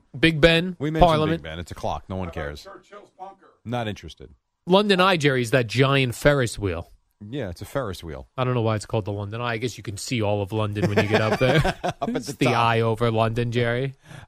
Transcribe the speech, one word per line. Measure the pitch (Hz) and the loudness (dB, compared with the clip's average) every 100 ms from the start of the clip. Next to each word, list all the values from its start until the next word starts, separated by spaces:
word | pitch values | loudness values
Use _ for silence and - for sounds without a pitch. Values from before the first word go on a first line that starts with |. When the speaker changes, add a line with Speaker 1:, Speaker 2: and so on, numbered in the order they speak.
| _ 135 | _ 0
Speaker 1:
Big | 160 156 | 0 4
Ben, | 165 165 180 180 | 4 4 0 -6
Speaker 2:
We | 147 | -6
mentioned | 160 170 | 4 4
Speaker 1:
Parliament. | 156 156 165 | 4 0 -2
Speaker 2:
Big | 80 | -6
Ben. | 80 | -10
It's | 87 | -10
a | |
clock. | 101 107 78 - | -8 -6 -6 -8
No | 95 | -8
one | 92 | -8
cares. | 85 73 73 - - _ - - _ 190 - _ _ | -8 -10 -10 -16 -20 _ -20 -20 _ -18 -18 _ _
Not | 107 123 110 | -10 -6 -6
interested. | 98 80 - - - _ _ - | -8 -14 -18 -20 -20 _ _ 4
Speaker 1:
London | 190 208 185 | 4 6 4
Eye, | 185 180 | 4 4
Jerry, | 143 127 | 2 2
is | 117 | 2
that | 131 117 | 2 2
giant | 104 135 139 127 | 2 4 4 0
Ferris | - 147 143 120 - | 2 4 4 0 -2
wheel. | 101 82 - - _ _ 104 | -4 -4 -8 -18 _ _ -12
Speaker 2:
Yeah, | 139 104 | -8 -8
it's | 87 | -8
a | |
Ferris | 101 139 117 90 | -6 -4 -4 -8
wheel. | 85 69 67 - | -10 -12 -12 -4
Speaker 1:
I | |
don't | 127 | 0
know | 123 | 0
why | 110 110 | 0 -2
it's | - | -2
called | 117 | -4
the | 101 | -2
London | 101 101 113 | -6 -8 -6
Eye. | 120 | -6
I | 113 | -4
guess | 120 - | -4 -6
you | |
can | 110 101 | -10 -10
see | - 123 | -4 -2
all | 101 104 | 0 0
of | 101 | -2
London | 110 107 104 - | -2 -2 0 0
when | 202 | 2
you | 202 | 2
get | 151 | 2
up | 110 - | 2 2
there. | 127 151 | 4 4
Speaker 2:
<laughs> | 185 - | 2 -2
Up | - - | -6 -4
at | - 160 | -4 -4
Speaker 1:
It's | 131 | -6
Speaker 2:
the | |
Speaker 1:
the | 120 147 | 0 0
Speaker 2:
top. | 117 | 4
Speaker 1:
eye | 117 113 | 2 2
over | 113 110 117 | 2 0 0
London, | 110 113 113 120 | 2 2 2 -2
Jerry. | 117 117 120 135 131 - - | 0 0 0 -4 -8 -20 -20